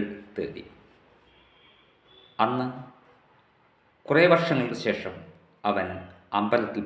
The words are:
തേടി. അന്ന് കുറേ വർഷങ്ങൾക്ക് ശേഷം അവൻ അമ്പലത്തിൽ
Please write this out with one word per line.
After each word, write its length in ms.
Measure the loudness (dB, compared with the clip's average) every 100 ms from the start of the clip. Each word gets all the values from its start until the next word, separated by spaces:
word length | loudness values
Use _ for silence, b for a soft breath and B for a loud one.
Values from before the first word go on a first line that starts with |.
| -2 -8 -12 -8
തേടി. 280 | -8 -10 -18 -20 -20 _ _ _ _ _ _ _ _ _ _ _ _ -20 -10 -2
അന്ന് 220 | 0 0 -4 -8 -16 -20 -20 _ _ _ _ _ _ _ _ _ 0
കുറേ 160 | 6 8
വർഷങ്ങൾക്ക് 460 | 6 4 0 -2 -2
ശേഷം 300 | -2 -2 -4 -12 -16 -20 _ _ -2
അവൻ 180 | 0 -2 -6 -12 -20 -4 -2
അമ്പലത്തിൽ 440 | 2 2 0 -4